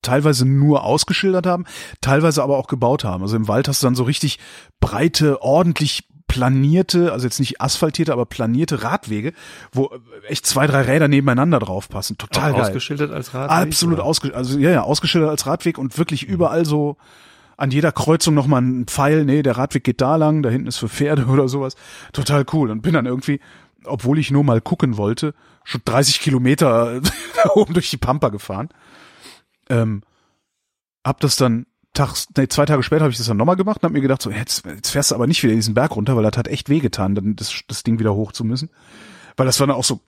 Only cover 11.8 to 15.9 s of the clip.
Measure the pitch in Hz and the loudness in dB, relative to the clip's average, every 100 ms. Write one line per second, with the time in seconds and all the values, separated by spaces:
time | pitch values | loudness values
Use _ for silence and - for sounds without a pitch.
11.8 | - 101 - 104 - - 147 127 110 135 | -8 -10 -10 -10 -6 -2 0 0 -2 -4
12.8 | - 143 147 156 127 131 143 165 170 156 | -8 -6 -6 -6 -10 -8 -2 0 0 0
13.8 | 170 165 139 156 139 120 127 143 147 160 | 0 0 -2 -2 -4 -6 -4 2 2 2
14.8 | 87 151 156 170 156 151 135 165 170 160 | 0 -2 0 0 0 -2 -4 -4 -4 -4
15.8 | 131 | -8